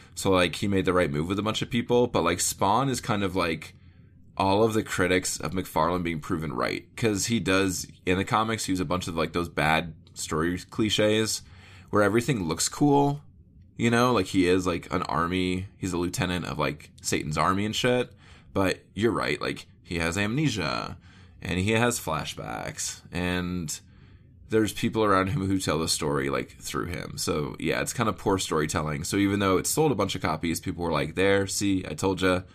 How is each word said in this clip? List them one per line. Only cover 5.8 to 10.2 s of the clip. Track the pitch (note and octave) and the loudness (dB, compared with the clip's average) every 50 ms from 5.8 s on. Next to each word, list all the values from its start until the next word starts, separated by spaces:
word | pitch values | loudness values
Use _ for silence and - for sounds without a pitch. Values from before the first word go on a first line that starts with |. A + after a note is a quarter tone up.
| D#2 E2 F2+ F2+ F2 | 2 2 2 0 -2
being | E2 E2+ D2+ | -2 -4 -4
proven | - - F#2+ E2 D#2+ D2+ B1+ | -4 -4 -4 -2 -2 -4 -4
right, | B1 B1 G#1 G1+ G1+ - - - | -2 -2 -2 -4 -6 -8 -12 -6
'cause | - A#2+ A2+ G#2 F#2+ F#2 | -2 0 0 0 0 0
he | A2+ A#2 A2+ | 0 -2 0
does, | F2 F#2+ F#2+ F#2+ G2 G2 F2+ E2 - - - - _ | 0 2 2 2 2 0 -2 -4 -8 -12 -16 -6 _
in | F#2 F#2 | 0 0
the | F#2 G2 | 0 0
comics, | - B2 A2 A2 A2 A2+ G#2+ - - | 0 0 0 0 0 -2 -4 -2 -2
use | F#2+ F2+ | -2 -2
a | F2+ | 0
bunch | D2 F2+ F2+ - G2 | -2 -2 -2 -2 -4
of, | E2+ | -2
like, | E2 D#2 D#2 - | -2 -2 0 -2
those | F2 F2 D#2+ | -2 -4 -2
bad | - - D2 D#2 D#2+ D#2+ F2 E2+ - - - - - | -2 0 2 2 2 2 0 -4 -10 -14 -20 -20 -14
story | - | -12